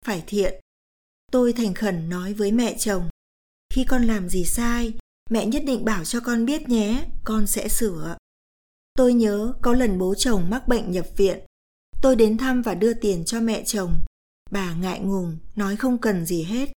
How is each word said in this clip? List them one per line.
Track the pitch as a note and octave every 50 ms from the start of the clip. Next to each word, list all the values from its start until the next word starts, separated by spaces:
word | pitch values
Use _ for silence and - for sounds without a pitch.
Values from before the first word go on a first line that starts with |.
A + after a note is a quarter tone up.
| _
phải | - G#3+ F3 D#3+ -
thiện. | - G3+ F#3+ F3+ F#3 - _ _ _ _ _ _ _ _ _ _ _ _ _ _
Tôi | - B3+ B3 A#3+ A#3
thành | A#3+ A#3 G#3+ F3+
khẩn | - A3 G#3 F#3 E3+ D#3+ E3
nói | F3 F3+ F3+ F#3+ G#3
với | G3+ G#3+ G3+
mẹ | G#3 A#3+ A#3+ A3 - -
chồng, | - G#3+ G3+ F#3 F3 E3 - _ _ _ _ _ _ _ _ _ _ _ -
"Khi | C3+ C3 -
con | C4 A#3+ A#3+
làm | A3+ A3+ G#3 F3+ F3
gì | - F#3 F3
sai, | G3 G3+ A3+ A#3+ A#3+ A#3+ A#3+ A#3+ A3+ A3+ - - _ _ _ _ -
mẹ | A3 A3+ -
nhất | G3+ A3+ D4+ D#4
định | C#4 C4 A3+ -
bảo | A3+ G#3+ F#3+ D#3+
cho | - - A#3+
con | A#3 B3 A#3+ A3+ A3+
biết | A#3 C#4+ D#4 D4+ -
nhé, | B3 A3+ G#3 G3+ A3+ C4+ D#4 F4 - - -
con | - A3 A3 G#3+ G3+
sẽ | - G#3+ - G#3+
sửa." | - - A#3+ G#3+ F3+ D#3+ D3+ D#3+ E3+ - _ _ _ _ _ _ _ _ _ _ _ _ _ _ _
Tôi | - B3+ B3 B3
nhớ | A#3+ A3+ G#3+ G3+ G#3 G#3+ A#3 C4 -
có | - B3 A#3+
lần | B3+ B3+ A3+ F#3+ F3+
bố | F#3 F#3 G3
chồng | G3+ - C4 A#3 F#3+ F3 E3+
mắc | G#3+ C4+ - -
bệnh | B3 A3+ - F#3+
nhập | F3+ F#3 E3 - - -
viện, | G3+ F#3+ F3 - - - _ _ _ _ _ _ _ _ _ -
tôi | - C4 C4
đến | A3+ A#3 A3 A3 A3
thăm | B3+ C4+ C4 B3
và | A#3+ A#3 F#3
đưa | F3 G3 A3+ A#3
tiền | A#3 - G#3 F#3+ F3 E3
cho | - - A#3
mẹ | A3+ A3+ A3 - -
chồng. | - - G#3 F#3+ F3 E3+ D#3 E3 - _ _ _ _ _ _ _ -
Bà | - G3+ G3 F3+ E3
ngại | E3 F3+ F#3 F3+ -
ngùng, | - F#3 G3 F#3+ F3+ E3+ D#3+ D#3 - - -
nói | - G#3 G3 G3+
không | G#3+ - C4 B3 A#3+
cần | A#3 A3+ G#3 F3+ E3
gì | E3 F#3 E3+ D#3
hết. | E3 G#3+ B3 C4+ C#4+ - _